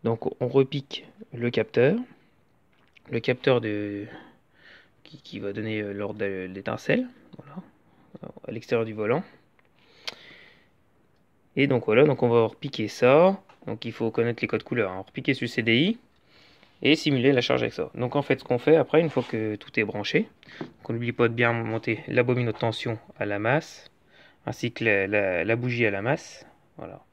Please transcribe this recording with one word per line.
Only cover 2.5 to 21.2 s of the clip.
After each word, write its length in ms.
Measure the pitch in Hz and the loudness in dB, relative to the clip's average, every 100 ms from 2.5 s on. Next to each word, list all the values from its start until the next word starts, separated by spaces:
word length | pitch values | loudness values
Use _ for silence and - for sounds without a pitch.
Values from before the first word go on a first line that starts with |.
| _ _ _ _ _ - | _ _ _ _ _ -8
le 100 | 120 | -4
capteur 400 | - 123 - 123 | -2 0 2 2
de, 460 | 110 104 104 101 110 - - _ _ _ - - _ _ | 0 -4 -6 -8 -10 -16 -20 _ _ _ -20 -20 _ _
qui, 180 | - - | -20 -20
qui 160 | - - | -14 -10
va 140 | 101 | -8
donner, 280 | 101 110 107 | -6 -6 -6
euh, 120 | 104 | -6
l'ordre 260 | 101 104 107 | -6 -6 -4
de 320 | 101 95 92 | -4 -4 -8
l'étincelle, 540 | 95 95 113 - - 254 - - - | -8 -6 -6 0 0 0 -10 -20 -20
voilà, 180 | - - - _ _ _ _ - - - - | -16 -16 -18 _ _ _ _ -18 -18 -14 -10
à 40 | |
l'extérieur 340 | 110 - 120 | -10 -2 0
du 80 | 110 | 0
volant. 300 | 107 107 135 - - _ _ _ _ _ _ - - - - - _ _ _ _ _ _ _ _ _ _ | -4 0 -2 -2 -18 _ _ _ _ _ _ -16 -16 -20 -20 -20 _ _ _ _ _ _ _ _ _ _
Et 140 | - 139 | 0 2
donc 180 | 127 - | 2 4
voilà, 180 | 110 | 6
donc 180 | 151 127 | 6 4
on 60 | 123 | 4
va 140 | 117 | 4
repiquer 460 | 110 - 143 - 107 | 2 0 -10 -6 -6
ça. 520 | - 123 143 180 196 _ - - | 2 6 8 6 2 _ -18 -12
Donc 180 | 110 | -10
il 60 | 117 | -10
faut 220 | - 113 | -4 -4
connaître 280 | 110 117 117 | 0 -2 -2
les 40 | 117 | -2
codes 160 | 110 | -4
couleurs, 300 | - 123 101 | -4 -2 -2
hein. 100 | 92 | -4
Repiquer 300 | 95 - 131 | -10 -6 -2
sur 80 | 135 | -2
le 60 | 120 | -2
C 140 | - | -2
D 140 | 113 113 | 2 2
I 220 | 175 233 _ _ _ _ _ _ _ _ | 2 0 _ _ _ _ _ _ _ _
et 120 | 135 | 2
simuler 380 | 151 - 135 123 | 2 2 4 4
la 80 | 135 | 4
charge 220 | 120 127 | 2 0
avec 100 | 117 | 0
ça. 180 | - - - | -4 -8 -4
Donc 180 | 123 | -2
en 80 | 143 | -2
fait 160 | 139 135 | 0 -2
ce 60 | |
qu'on 140 | - 123 | 0 0
fait 180 | - 156 | 6 6
après, 240 | 135 151 | 6 2
une 100 | 165 | 2
fois 140 | 135 | -2
que 320 | 120 113 110 107 | -2 -4 -4 -6
tout 240 | - - | -6 -4
est 20 | |
branché, 460 | 104 104 101 151 220 _ - - | -2 -4 0 0 -2 _ -20 -16
donc 300 | - - - | -16 -16 -8
on 20 | |
n'oublie 180 | 120 120 | -4 -4
pas 160 | 117 | 2